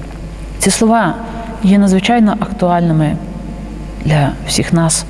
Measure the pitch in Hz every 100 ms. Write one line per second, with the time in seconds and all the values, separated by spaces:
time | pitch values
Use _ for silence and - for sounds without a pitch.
0 | - - - - - - 196 - 220 226
1 | 180 - - - - - 190 202 202 190
2 | - 240 214 202 - - 180 175 170 156
3 | 151 - - - - - - - - -
4 | 151 151 135 - - - - 170 165 -